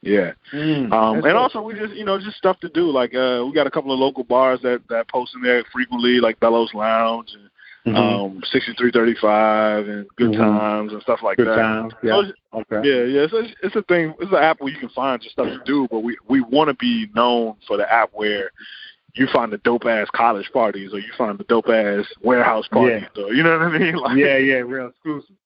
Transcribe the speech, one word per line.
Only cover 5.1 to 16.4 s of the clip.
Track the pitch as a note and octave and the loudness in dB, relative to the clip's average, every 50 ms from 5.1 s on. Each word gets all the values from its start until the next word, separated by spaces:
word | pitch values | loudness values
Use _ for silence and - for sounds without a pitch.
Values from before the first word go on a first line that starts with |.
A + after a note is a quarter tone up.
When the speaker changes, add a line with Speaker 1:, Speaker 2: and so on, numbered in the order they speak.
| - B2+ B2 B2 - | -4 -6 -6 -6 -12
Speaker 1:
in | B2+ | -4
there | B2 B2 B2 B2 A#2 - | 0 2 2 2 0 -4
frequently, | - B2 B2+ A#2+ B2 A#2+ A#2+ B2 B2 B2 | -6 -6 -6 -4 -4 0 2 4 4 4
like | A#2 A2+ A2+ _ | 4 2 0 _
Bellows | - A#2 A#2 A#2 A#2 A2 - | 2 2 4 2 0 0 -4
Lounge | G#2+ G#2+ A2+ A2+ A2+ A2+ A2+ A2+ A#2 A#2 - - | -4 -2 0 0 2 0 0 -2 -4 -10 -14 -20
and, | G#2 G2+ _ _ _ - - - _ _ | -20 _ _ _ _ -20 -20 -20 _ _
Speaker 2:
Mm-hmm. | A#2+ G#2 G#2+ | 0 2 2
Speaker 1:
um, | G#2 G#2+ G#2 G2+ G2 G2 F#2+ F#2+ F2 - | 2 2 2 -2 -4 -6 -8 -10 -10 -2
sixty-three | - C3+ - - A2+ - B2 B2 | -2 -2 -2 -2 -6 0 0 2
thirty-five | A2+ B2 A2+ A#2 A#2 - - G#2+ G#2+ G#2+ A2 A2 G#2+ G#2+ G#2+ G#2+ G#2+ G#2+ G#2 G2+ | 4 4 4 4 2 2 2 2 4 4 4 4 4 2 2 2 0 -2 -4 -4
and | G#2 G#2 G2+ G2 _ | -8 -10 -10 -14 _
Good | - A#2+ A2+ G#2+ | 0 0 2 2
Speaker 2:
Mm-hmm. | G#2+ | 2
Speaker 1:
Times | A2+ G#2+ G#2+ G#2+ G#2+ G#2+ G#2 G#2+ G#2+ G#2+ G#2+ | 2 4 4 2 0 0 -2 -2 -4 -6 -8
and | G#2+ | -10
stuff | - - A#2 - - | -4 -4 -4 -2 0
like | G#2 F#2+ - | -2 2 2
Speaker 2:
Good | A#2+ A2 | 2 2
Speaker 1:
that. | A2 | 4
Speaker 2:
Times, | A2+ A2+ A2 A2 A2 A2+ A2+ A2 - - | 2 2 2 0 -2 -6 -8 -12 -6 -2
yeah. | A#2 | 0
Speaker 1:
So | A2 G3+ | 2 2
it's, | G3+ G3 - _ _ _ - | 0 0 -6 _ _ _ -12
Speaker 2:
Okay. | A2 A2 _ A2 G#2+ A#2 C#3+ | -12 -10 _ -6 -2 0 2
Speaker 1:
yeah, | C3+ B2 A#2+ | 2 2 0
yeah. | B2 C3+ C#3+ D3 D#3+ | 0 2 2 0 2
So | A3 A3+ | 0 -2
it's, | A3 A3+ - _ - | -4 -4 -10 _ -8
it's | F#3+ - | -4 -4
a | A3+ | -4
thing. | G3+ - F3+ F3 E3 D#3 D#3 - | 0 0 0 0 0 -2 -4 -8
It's | E3+ G3 | -4 0
an | F#3+ D#3+ | 2 4
app | C#3+ D#3+ D#3+ _ | 4 4 2 _
where | C#3 C3+ | -4 -10
you | D3+ D3 | -8 -8
can | - A#2 | -12 -10
find | - - B2+ C3+ B2+ A#2 | -6 -4 -2 -2 -2 -4
just | - A2+ - | -6 -12 -6
stuff | - B2+ A2 | -4 -4 -4
to | - F2 - | -4 -8 -4
do, | - C#3 D3 C3+ A#2+ | -2 0 0 0 -2
but | A#2 A2 | -4 -4
we, | G#2+ A#2+ A#2 - _ - | -4 -4 -8 -8 _ 0
we | B2+ C3+ | 0 0